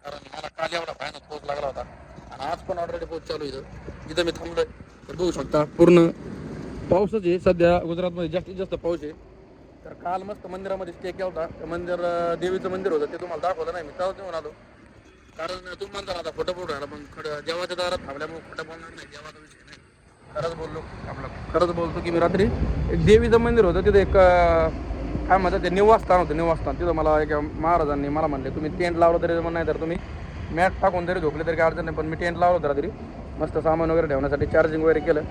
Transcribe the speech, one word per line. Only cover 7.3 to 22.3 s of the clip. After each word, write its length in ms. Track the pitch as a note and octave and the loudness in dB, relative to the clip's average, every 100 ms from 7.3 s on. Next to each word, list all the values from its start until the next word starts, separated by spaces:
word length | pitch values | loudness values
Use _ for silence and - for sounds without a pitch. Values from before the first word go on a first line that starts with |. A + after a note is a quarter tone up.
| F3+ | 2
सध्या 480 | F#3 F3+ E3+ F3 E3 | 2 6 6 6 2
गुजरातमध्ये, 420 | E3+ F3+ F3 E3 | -4 -4 -4 -4
जास्तीत 260 | F3 E3+ | -4 -6
जास्त 200 | F#3 F#3 | -8 -6
पाऊस 240 | E3 E3+ F3 | -4 -4 -4
आहे. 100 | D3 - - - - - - - | -6 -14 -20 -20 -20 -20 -20 -20
तर 80 | D#3+ | -20
काल 300 | D3+ F3 F#3 | -12 -6 -6
मस्त 240 | G3 G#3 F3+ | -6 -12 -12
मंदिरामध्ये 460 | F#3 F#3+ F#3+ F3+ | -12 -8 -6 -8
स्टे 180 | E3 F#3 | -10 -10
केला 140 | F3 | -6
होता. 220 | F#3 D#3+ E3 | -8 -6 -8
ते 180 | - | -10
मंदिर, 300 | D#3+ E3+ F3 | -8 -8 -4
अं, 400 | F3 F3 E3+ E3+ E3 | -4 -2 -2 -2 -2
देवीचं 300 | F3+ F#3 F#3 | -2 -4 -4
मंदिर 220 | F#3 F#3+ | -4 -2
होतं, 140 | D#3 D3 | 0 -2
ते 100 | E3+ | -6
तुम्हाला 320 | F3+ D#3+ E3+ | -8 -4 -4
दाखवलं 240 | F3 D#3+ | -2 -6
नाही 120 | F3 | -8
मी, 60 | D3+ | -12
तेव्हा 220 | C#3 F#3 | -6 -6
घेऊन 220 | F#3+ F#3+ | -6 -10
आलो. 140 | E3 D3+ - - - - - - - - - | -10 -10 -18 -20 -20 -20 -20 -20 -20 -20 -12
कारण 160 | E3 F#3 | -10 -10
तुम्ही 320 | F3+ F3 G3 | -12 -12 -12
म्हणता 200 | G3+ G3 | -10 -8
आता 180 | F3 E3 | -8 -8
फोटो 220 | D3+ D#3+ | -6 -6
फोटो 200 | F3+ F3 | -4 -6
राहिला, 140 | C#3+ C#3+ | -8 -8
पण 120 | D3 | -12
खरं 420 | C#3+ - D#3 D3 D3+ | -16 -12 -8 -8 -6
देवाच्या 300 | E3+ F3+ F3 | -6 -4 -4
दारात 220 | F3+ F3+ | -2 -4
थांबल्यामुळे 420 | - C#3 D#3+ E3 | -6 -10 -10 -10
खोटं 220 | - - D#3+ | -14 -14 -12
बोलणार 240 | E3 E3 | -14 -16
नाही, 160 | E3 C#3+ | -18 -18
देवाचा 320 | D3 D3+ D3+ | -18 -18 -20
विषय 160 | D3+ - - | -20 -20 -20
नाही. 60 | - _ _ _ _ - | -20 _ _ _ _ -12
खरंच 200 | D3+ E3 | -6 -6
बोललो, 240 | D#3+ D#3+ D#3 - - C#3+ | -6 -10 -10 -12 -12 -12
आपलं 200 | C3 - - - | -10 -12 -12 -2
खरंच 220 | E3 F3 | 2 2
बोलतो 260 | E3+ E3 E3 | 0 -2 -4
की 100 | E3+ | 0
मी 80 | E3+ | 2
रात्री 240 | E3+ | 4